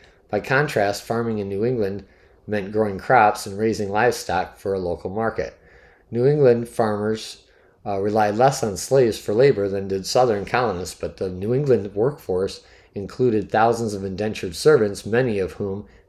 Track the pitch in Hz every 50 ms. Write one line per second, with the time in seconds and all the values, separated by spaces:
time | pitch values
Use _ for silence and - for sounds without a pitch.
0 | - _ _ _ _ _ - 104 - - 135 135 147 143 - 117 101 101 101 -
1 | - - 113 117 117 117 110 104 98 98 98 98 110 120 131 117 104 95 101 101
2 | 95 - _ _ _ _ _ _ _ - 104 104 92 98 104 107 110 104 95 90
3 | - - 131 123 107 104 107 - - 107 98 101 110 113 104 101 104 98 98 104
4 | 120 123 113 - - - 87 90 87 - - - - 101 98 95 92 87 85 80
5 | - 95 95 107 110 110 - - 73 57 - _ _ - - - _ _ _ _
6 | _ _ 113 117 123 139 147 151 139 123 117 117 117 117 - - 117 107 104 104
7 | 104 107 110 110 - - - - _ _ _ _ _ _ _ _ _ 107 101 98
8 | 98 104 104 110 107 104 104 110 123 139 143 - - 110 95 87 - - 131 139
9 | 127 113 98 - - - 104 113 135 143 120 101 101 98 98 98 98 98 95 95
10 | 92 - - 123 127 123 107 101 95 - - 120 127 113 92 87 92 - - -
11 | - 82 - - 101 92 90 90 98 107 123 135 147 139 123 107 101 101 101 101
12 | 113 143 147 - - - 92 92 98 98 - - - _ - - _ _ _ 104
13 | 98 92 - - 127 123 110 107 95 - - 107 110 117 117 110 117 110 104 98
14 | 98 98 92 87 104 110 101 - - 95 85 - - 151 156 131 107 101 98 92
15 | - 101 107 123 131 123 107 98 92 90 - - 101 98 95 101 - - _ -
16 | _